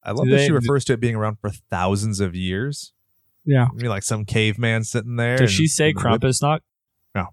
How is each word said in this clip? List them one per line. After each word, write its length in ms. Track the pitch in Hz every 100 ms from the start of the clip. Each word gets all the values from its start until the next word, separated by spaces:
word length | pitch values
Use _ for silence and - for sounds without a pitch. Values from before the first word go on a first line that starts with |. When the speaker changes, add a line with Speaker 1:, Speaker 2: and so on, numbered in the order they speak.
Speaker 1:
I 80 | -
love 140 | 110 127
Speaker 2:
Do 60 |
Speaker 1:
that 60 | 139
Speaker 2:
they 80 | 143
Speaker 1:
she 40 |
refers 340 | 147 117 143 -
to 80 |
it 60 | 120
being 160 | 120 113
around 220 | 107 107
for 100 | 107
thousands 680 | - _ 92 92 98 107 98
of 160 | 98 87
years. 580 | 92 95 135 143 - _ _ _ _ _ -
Speaker 3:
Yeah. 200 | 135 123
Speaker 1:
I 80 |
mean, 140 | 120 120
like, 140 | 98
some 220 | - 110 104
caveman 580 | 113 107 107 117 113
sitting 320 | 110 120 113 120
there 220 | 117 127
Speaker 2:
Does 40 |
Speaker 1:
and 100 | 123
Speaker 2:
she 160 | 95 156
say 220 | - 151
Speaker 1:
in 60 | 98
the 140 | 120
wood. 120 | 113
Speaker 2:
Krampusnacht? 380 | 131 127 147 156 _ _ _ _ _ 101
Speaker 1:
No. 120 | 95